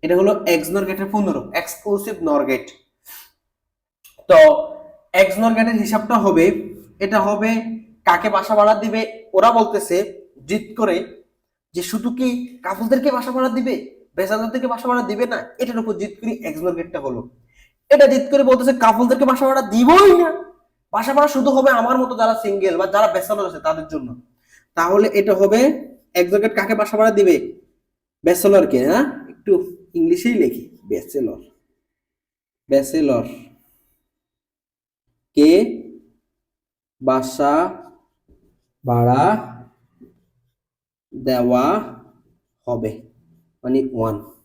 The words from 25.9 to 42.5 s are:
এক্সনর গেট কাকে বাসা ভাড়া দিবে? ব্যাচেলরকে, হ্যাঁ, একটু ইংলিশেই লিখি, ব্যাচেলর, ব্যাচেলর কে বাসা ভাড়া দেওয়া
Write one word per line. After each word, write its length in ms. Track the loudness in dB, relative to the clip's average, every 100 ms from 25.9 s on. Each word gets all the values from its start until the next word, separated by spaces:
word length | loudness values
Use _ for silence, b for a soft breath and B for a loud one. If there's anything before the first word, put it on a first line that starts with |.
| -20 _
এক্সনর 260 | -2 0 0
গেট 140 | 0
কাকে 200 | -2 -4
বাসা 220 | -2 -2 2
ভাড়া 140 | 2
দিবে? 500 | 4 4 2 0 -16 _ _ _ _ _ _
ব্যাচেলরকে, 640 | -2 2 4 4 4 0 0
হ্যাঁ, 440 | 0 -2 -6 -18
একটু 460 | -12 0 0 0 -14 _
ইংলিশেই 400 | -2 0 0 0
লিখি, 440 | 0 -2 -2 -16 -20 -8
ব্যাচেলর, 540 | -8 -6 -8 -8 -10 -20 _ _ _ _ _ _ _ _ _ _ _ _
ব্যাচেলর 580 | -2 0 -2 0 -2 -4 -14 -20 _ _ _ _ _ _ _ _ _ _ _ _ _ _ _ _ _ _
কে 480 | 2 4 4 2 -6 -16 -20 _ _ _ _ _ _ _ _ _ _
বাসা 800 | -2 -2 -4 -2 0 0 -2 -6 -20 _ _ _ _ _ _ _ _ _ -4
ভাড়া 720 | 0 2 2 2 0 -6 -20 -20 _ _ _ -20 _ _ _ _ _ _ _ _ _ _ -10
দেওয়া 720 | -4 -2 0 0 0 -2 -6 -18 -20 _ _ _ _